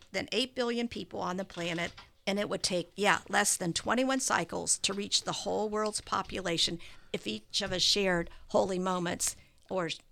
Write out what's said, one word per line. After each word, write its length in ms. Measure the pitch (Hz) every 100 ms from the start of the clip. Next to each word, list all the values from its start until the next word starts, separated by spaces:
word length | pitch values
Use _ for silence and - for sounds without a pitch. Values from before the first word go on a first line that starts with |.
| -
than 160 | 190 -
eight 220 | 202 254
billion 340 | 254 240 240 233
people 320 | 196 - -
on 160 | 180 185
the 80 |
planet, 480 | 190 - 170 165 175 - - _ -
and 120 | 202
it 100 | 214
would 140 | -
take, 280 | - 180 180 -
yeah, 220 | 196 170 -
less 280 | 202 202 -
than 160 | 180
twenty-one 480 | - - 233 262 269
cycles 580 | - 202 170 180 160 -
to 140 | -
reach 320 | 196 202 -
the 80 | -
whole 360 | 175 202 190 214
world's 320 | 214 214 208
population 800 | - 196 185 202 185 165 - 170 - - -
if 140 | - -
each 360 | 214 - -
of 100 | 196
us 100 | 185
shared 480 | - 208 190 175 170 - -
holy 300 | 208 202 185
moments 560 | 185 180 175 185 - - - _ -
or 220 | 185 160 - -